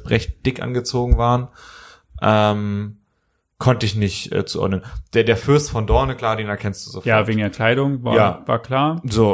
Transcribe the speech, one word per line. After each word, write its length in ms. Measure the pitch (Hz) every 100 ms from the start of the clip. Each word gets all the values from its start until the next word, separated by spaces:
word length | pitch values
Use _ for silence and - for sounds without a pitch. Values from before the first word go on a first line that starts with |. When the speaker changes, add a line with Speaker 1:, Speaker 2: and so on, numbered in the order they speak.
| -
Speaker 1:
recht 360 | 113 - - 131
dick 180 | -
angezogen 540 | 123 123 123 123 120 117
waren. 300 | 117 123 127 - - - - - _ -
Ähm, 760 | 107 107 107 104 104 101 104 104 _ _ _ _ _ -
konnte 260 | 123 117 110
ich 100 | 107
nicht, 380 | 101 - -
äh, 100 | 98 -
zuordnen. 360 | - 95 95 - - -
Der, 100 | 117
der 140 | 113 113
Fürst 340 | - 147 147
von 160 | 117 104
Dorne, 280 | 117 131 131
klar, 200 | 117 110
den 140 | 104
erkennst 360 | 101 104 95 -
du 40 |
sofort. 160 | 101 120
Speaker 2:
Ja, 220 | 110 107
wegen 100 | 110
der 100 | 104
Kleidung 540 | - 113 127 139 135
war, 100 | 120 117
Speaker 1:
Ja. 280 | 101 87 -
Speaker 2:
war 160 | 117
klar. 400 | - 131 147 165 127
Speaker 1:
So, 260 | 107 107